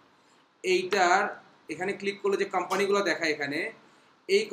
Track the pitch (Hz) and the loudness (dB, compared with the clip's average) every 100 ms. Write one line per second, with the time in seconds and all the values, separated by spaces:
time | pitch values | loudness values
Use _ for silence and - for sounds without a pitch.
0 | _ _ _ _ _ _ 185 185 185 202 | _ _ _ _ _ _ 0 0 2 2
1 | 180 185 208 - - _ - 156 185 196 | 4 4 2 -6 -18 _ -12 -6 -6 -4
2 | 196 196 202 196 196 185 180 190 196 202 | -6 -2 0 0 0 -2 -2 0 2 2
3 | 170 156 160 143 139 147 208 - - _ | 2 0 -2 -2 -4 -4 -6 -8 -20 _
4 | _ _ - 196 214 | _ _ 0 0 2